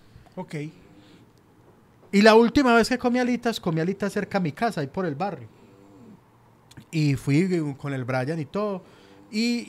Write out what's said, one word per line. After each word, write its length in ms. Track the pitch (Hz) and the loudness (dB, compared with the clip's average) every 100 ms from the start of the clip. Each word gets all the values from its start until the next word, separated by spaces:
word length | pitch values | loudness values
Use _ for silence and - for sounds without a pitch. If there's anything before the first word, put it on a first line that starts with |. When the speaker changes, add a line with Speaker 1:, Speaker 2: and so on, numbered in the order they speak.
| - - - 185 | -20 -20 -20 -16
Speaker 1:
Ok. 200 | 170 156 151 - - - - - _ _ _ _ _ _ _ _ - | -12 -10 -10 -14 -20 -20 -20 -20 _ _ _ _ _ _ _ _ 0
Speaker 2:
Y 100 | 202 | 6
la 120 | 220 220 | 8 8
última 380 | 233 294 254 233 | 6 4 4 4
vez 140 | 220 | 4
que 80 | 247 | 0
comí 220 | 247 247 | 0 0
alitas, 400 | 247 240 233 - | 0 -2 -2 -4
comí 200 | 180 160 | -4 -2
alitas 320 | 165 190 202 | -2 -4 -4
cerca 280 | 208 190 202 | -4 -4 -4
a 20 | |
mi 100 | 165 | -4
casa, 300 | - 233 - | -2 -4 -4
ahí 60 | 139 | -6
por 180 | 190 175 | -4 -6
el 100 | 139 | -4
barrio. 320 | 196 156 113 _ - - - - - - _ _ _ _ _ - - | -6 -8 -16 _ -20 -20 -20 -20 -20 -20 _ _ _ _ _ -20 -8
Y 220 | 160 147 131 | -2 0 0
fui 320 | 143 147 185 175 147 131 | 0 2 2 -2 -4 -8
con 160 | 143 | -8
el 100 | 135 | -8
Brian 360 | 123 127 131 165 | -4 -4 -4 -6
y 60 | 135 | -6
todo. 380 | 196 208 185 - - - - - | -6 -4 -6 -12 -20 -20 -20 -8
Y, 300 | 214 233 240 | -4 -2 -2